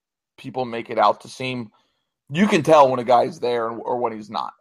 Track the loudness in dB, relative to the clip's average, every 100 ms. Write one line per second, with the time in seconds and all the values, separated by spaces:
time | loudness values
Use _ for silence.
0 | _ _ _ -20 -12 -8 -6 -8 -6 2
1 | 2 0 -6 -10 -8 -8 -10 _ _ _
2 | _ _ -8 0 2 2 4 6 6 2
3 | 2 2 2 -2 -4 -2 -4 -6 -6 -4
4 | -4 -6 -10 -8 -8 -12